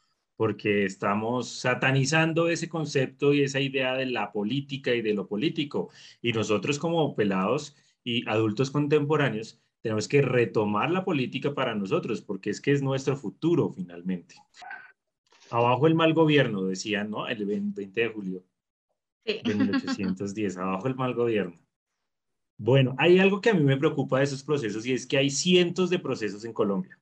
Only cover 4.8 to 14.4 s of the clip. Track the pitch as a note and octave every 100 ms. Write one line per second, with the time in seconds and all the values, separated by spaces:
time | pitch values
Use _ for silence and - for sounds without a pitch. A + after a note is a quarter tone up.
4.8 | C#3 A#2+ G#2+ G2+ F#2 G#2 D#3 D#3+ C#3+ G2
5.8 | - - - - A#2+ A2 G#2+ G#2 A2+ C#3+
6.8 | E3+ E3 D3 - G#2 F#2+ F#2+ C#3 - -
7.8 | _ _ B2 A#2+ A#2 A2 A2 G2+ C3 D3
8.8 | C#3+ D3+ C#3+ D#3 C3+ G#2+ A2 - _ _
9.8 | A2+ G#2+ G#2 C#3+ C#3 B2 A2+ A#2+ G#2 G#2
10.8 | C3 F#3 F#3 D3+ B2 F3 D3 C#3+ B2 G#2+
11.8 | F#2+ D#3 C3+ G2+ - F#2+ G#2 F#2+ - C#3+
12.8 | C3+ C3+ C#3 C3 G2+ - D#3+ D#3+ G2+ -
13.8 | F2 F2 F2+ F2+ - -